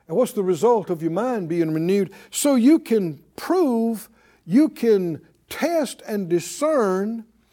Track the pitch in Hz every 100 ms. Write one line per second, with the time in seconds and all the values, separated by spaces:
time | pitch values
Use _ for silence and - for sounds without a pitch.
0 | - 165 247 214 185 170 214 233 180 170
1 | 160 170 247 240 165 170 160 156 165 202
2 | 185 - - - 294 269 233 320 - 226
3 | 175 143 _ - - 359 311 233 226 220
4 | - _ _ _ - 208 302 - 233 202
5 | 180 156 - _ - - 294 339 262 -
6 | - 214 180 170 - - 302 302 208 185
7 | 208 226 220 _ _